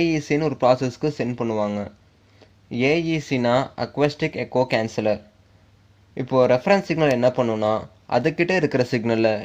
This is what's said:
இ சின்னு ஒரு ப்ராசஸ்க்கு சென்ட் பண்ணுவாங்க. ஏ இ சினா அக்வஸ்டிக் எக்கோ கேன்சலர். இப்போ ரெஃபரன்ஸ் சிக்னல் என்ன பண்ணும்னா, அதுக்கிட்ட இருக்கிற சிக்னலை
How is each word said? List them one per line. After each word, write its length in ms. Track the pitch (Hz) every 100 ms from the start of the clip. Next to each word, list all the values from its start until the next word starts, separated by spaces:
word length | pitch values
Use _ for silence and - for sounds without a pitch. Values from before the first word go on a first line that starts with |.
| 170
இ 40 | 156 -
சின்னு 200 | 147 156
ஒரு 80 | 135
ப்ராசஸ்க்கு 480 | 123 127 131 - 151 143
சென்ட் 200 | 120 123
பண்ணுவாங்க. 400 | 117 107 104 104 101 - _ _ _ _ - _ - 120 135
ஏ 60 | 165 165
இ 20 | 160 147
சினா 260 | 131 120 123 135 -
அக்வஸ்டிக் 520 | 120 - 147 143 156 139
எக்கோ 180 | 123 127 127
கேன்சலர். 480 | 120 110 - 107 104 - _ _ _ _ _ _ _ _ -
இப்போ 160 | 131 131 123
ரெஃபரன்ஸ் 360 | 123 196 196 185
சிக்னல் 240 | 160 151 123
என்ன 100 | 123 127
பண்ணும்னா, 340 | 117 110 107 110 - _ - 123
அதுக்கிட்ட 360 | 147 160 170 185
இருக்கிற 240 | 151 175 123
சிக்னலை 420 | 123 113 113 113 107